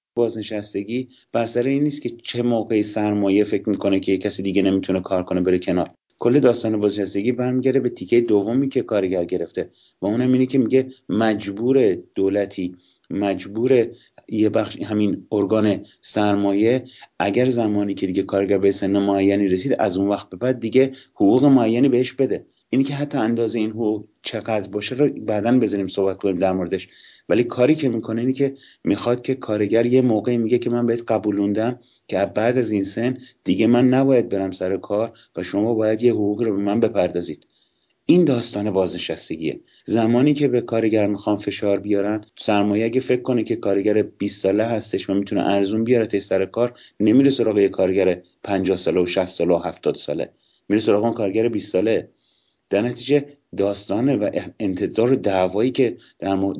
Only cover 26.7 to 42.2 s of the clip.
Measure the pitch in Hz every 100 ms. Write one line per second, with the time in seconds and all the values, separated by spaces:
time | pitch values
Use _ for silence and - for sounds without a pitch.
26.7 | 92 - - - - - 110 120 - 123
27.7 | 156 139 113 - 113 123 131 139 135 -
28.7 | _ - 101 120 123 123 131 - 107 101
29.7 | 110 120 127 127 107 107 120 113 120 120
30.7 | 120 120 117 - 110 104 101 101 101 113
31.7 | 123 _ _ - 98 98 101 113 123 110
32.7 | 107 95 113 123 127 - _ - 92 113
33.7 | 120 127 127 135 127 117 98 95 92 92
34.7 | 95 - 104 113 - _ - 90 101 110
35.7 | 113 110 110 120 107 101 104 117 98 101
36.7 | 107 113 101 90 87 82 76 _ _ _
37.7 | _ _ _ - 175 151 123 113 104 104
38.7 | 95 92 87 - 78 - 80 78 65 -
39.7 | _ - 110 113 120 139 147 143 120 117
40.7 | 113 110 107 104 98 107 104 104 - 104
41.7 | 101 101 101 101 107